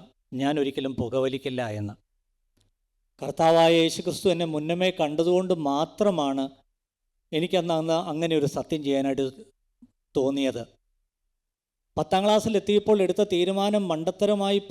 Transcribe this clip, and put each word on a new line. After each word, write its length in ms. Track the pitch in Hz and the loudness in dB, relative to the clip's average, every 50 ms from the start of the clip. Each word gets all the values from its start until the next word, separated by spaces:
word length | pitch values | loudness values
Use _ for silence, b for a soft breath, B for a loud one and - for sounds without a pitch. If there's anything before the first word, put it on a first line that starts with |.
| - _ _ _ _ - 139 | -12 _ _ _ _ -12 -8
ഞാൻ 200 | 127 139 143 151 151 | -4 -2 -2 0 0
ഒരിക്കലും 340 | 139 135 135 147 135 135 127 | -2 -2 -2 -4 -6 -6 -4
പുകവലിക്കില്ല" 680 | - 127 113 120 131 131 131 131 131 - 139 127 123 123 110 107 104 | -4 -6 -2 -2 -2 -2 -2 -4 -6 -8 -6 -6 -6 -6 -6 -6 -6
എന്ന്. 160 | 104 104 104 _ _ _ _ _ _ _ _ _ _ _ _ _ _ _ _ _ _ _ _ _ _ _ _ - | -8 -8 -10 _ _ _ _ _ _ _ _ _ _ _ _ _ _ _ _ _ _ _ _ _ _ _ _ -10
കർത്താവായ 500 | - 147 - - 165 165 165 165 165 165 170 165 | -10 -8 -2 2 4 6 6 8 6 6 6 6
യേശു 180 | 165 160 - - | 4 2 0 -2
ക്രിസ്തു 260 | - 180 147 - - 190 | -6 -6 -6 0 0 0
എന്നെ 180 | 170 170 170 | 2 2 -2
മുന്നമേ 420 | 160 156 151 151 160 175 180 185 185 185 175 | -4 -4 -4 -2 -2 -2 0 0 0 0 0
കണ്ടതുകൊണ്ട് 520 | 156 147 151 156 165 175 180 185 185 180 185 165 147 | -2 -2 0 0 2 2 2 2 2 0 -2 -2 0
മാത്രമാണ് 840 | 139 139 147 160 160 - - 208 202 180 160 143 139 135 135 135 135 - _ _ _ _ _ _ _ _ _ _ _ _ _ _ - | -2 0 0 -2 -2 -2 0 0 0 2 2 0 -2 -2 -2 -4 -6 -8 _ _ _ _ _ _ _ _ _ _ _ _ _ _ -6
എനിക്കന്ന്, 440 | 170 156 170 175 196 180 165 170 165 160 | -4 -2 -2 0 0 -2 0 0 -2 -2
അന്ന് 180 | 160 165 160 165 185 175 | 0 0 -2 -2 -2 -4
അങ്ങനെ 220 | 147 156 170 165 160 | -4 -4 -2 0 0
ഒരു 100 | 151 143 143 - | 0 0 0 -2
സത്യം 260 | 143 - - 165 156 143 | -4 -6 -4 -6 -4 -2
ചെയ്യാനായിട്ട് 420 | 139 139 135 135 135 135 135 135 131 131 - - _ _ _ _ _ _ _ - _ _ _ _ _ - | -2 0 0 0 -2 -2 -2 -4 -6 -6 -12 -20 _ _ _ _ _ _ _ -20 _ _ _ _ _ -2
തോന്നിയത്. 480 | 147 127 135 139 139 135 131 113 120 117 - _ _ _ _ _ _ _ _ _ _ _ _ _ _ _ _ _ _ _ _ _ _ _ _ - | 0 0 0 0 0 -2 -2 -4 -6 -12 -14 _ _ _ _ _ _ _ _ _ _ _ _ _ _ _ _ _ _ _ _ _ _ _ _ -6
പത്താം 240 | 156 156 - 190 185 202 | -4 -2 0 0 0 2
ക്ലാസ്സിലെത്തിയപ്പോൾ 720 | 208 214 214 208 226 220 190 - - 208 208 208 220 214 202 185 | 4 2 2 2 0 -2 -2 0 2 0 0 4 2 2 2 2
എടുത്ത 180 | 175 180 - 208 | 0 2 0 0
തീരുമാനം 560 | 202 185 170 175 185 196 196 196 208 208 208 196 | 0 2 0 0 0 0 -2 -2 0 0 -2 0
മണ്ടത്തരമായി 720 | 175 160 156 165 185 180 - 208 202 208 202 196 196 202 202 196 - | -2 -4 -2 -2 -6 -2 -2 0 0 0 0 0 0 -2 -2 -2 0